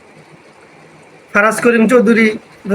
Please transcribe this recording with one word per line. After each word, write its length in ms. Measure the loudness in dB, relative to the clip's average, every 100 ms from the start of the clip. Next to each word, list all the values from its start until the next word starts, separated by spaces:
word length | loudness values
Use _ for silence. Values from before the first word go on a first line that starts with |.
| -20 -20 -20 -20 -20 _ -20 -20 -20 -20 -20 -20 -8
ফারাজ 260 | -2 -2 0
করিম 280 | 0 0 2
চৌধুরী 420 | 2 2 0 0 -4 -14 -16 -6